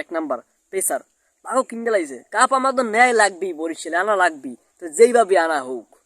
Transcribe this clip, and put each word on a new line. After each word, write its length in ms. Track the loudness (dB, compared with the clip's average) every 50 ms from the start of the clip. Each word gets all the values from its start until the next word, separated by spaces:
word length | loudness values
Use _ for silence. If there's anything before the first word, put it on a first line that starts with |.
| -6
এক 60 | -6 -6
নাম্বার 240 | -6 -4 -4 -6 -8 -10 _ _ _ _ _ -6
পেসার, 280 | -6 -4 -4 -4 -6 -8 _ _ _ _ _ _ _ -12
তাকেও 200 | -6 -4 -4 -4 -4
কিনে 200 | -6 -8 -4 -2 -2
লাইছে। 220 | -2 -2 -4 -10 -14 -14 _ -2
কাপ 140 | 0 0 2 2
আমার 160 | 0 0 0 -2
তো 60 | -2 -2 0 2
ন্যায় 200 | 4 4 4 4 4
লাগবেই, 320 | 2 2 0 -4 -8 -8 -6 -6
বরিশালে 360 | -6 -6 -8 -8 -8 -4 -2 -2 0
আনা 120 | 0 2 2 2
লাগবেই, 320 | 0 0 -4 -10 -14 -14 -16 _ _ _ _
তো 60 | -14 -4 2
যেইভাবে 380 | 4 6 6 6 4 2 4 4 2 2
আনা 140 | 2 0 -2 -4
হোক। 200 | -6 -8 -10 -12 _ _ _ _